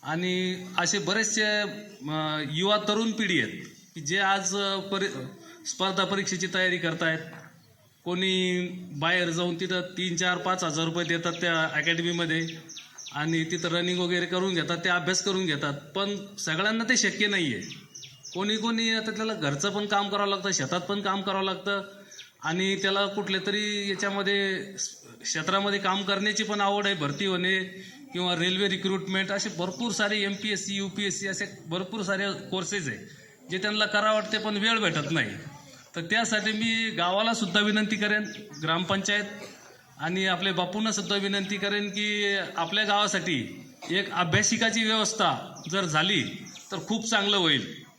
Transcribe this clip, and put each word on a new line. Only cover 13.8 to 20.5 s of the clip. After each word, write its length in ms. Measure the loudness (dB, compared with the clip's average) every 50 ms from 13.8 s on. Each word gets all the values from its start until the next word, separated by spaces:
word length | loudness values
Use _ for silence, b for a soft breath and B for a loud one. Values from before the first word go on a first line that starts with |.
| 0 0 0 0
वगैरे 260 | 2 2 2 0 0
करून 280 | 0 0 0 2 2 2
घेतात, 240 | 0 0 0 -2
ते 120 | 0 2 2
अभ्यास 320 | 2 2 2 2 0 0
करून 240 | 0 0 0 0 2
घेतात. 280 | 0 0 0 0 -2 -4
पण 440 | -4 -10 -6 -4 -2 -2 -2 -2 -6 -8 -12 -12
सगळ्यांना 480 | -8 -4 -2 0 2 2 2 2 0 2
ते 140 | 2 4
शक्य 300 | 4 4 2 2 2 2
नाही 260 | 2 4 2 2 0 0
आहे. 80 | -2 -6 -10 -12 -14 -16 -18 -18 -18 -18 -18 -20 -20 -18 -10 -4
कोणी 240 | -2 0 0 0
कोणी 320 | 0 0 0 0 2 2 2
आता 200 | 0 0 0 -2
त्याला 220 | -4 -2 -2 -2 -2
घरचं 360 | 0 0 0 0 2 0 0
पण 160 | 0 0 0
काम 240 | 2 2 2 2 2
करावं 200 | 0 0 2 2
लागतं, 220 | 0 0 0 0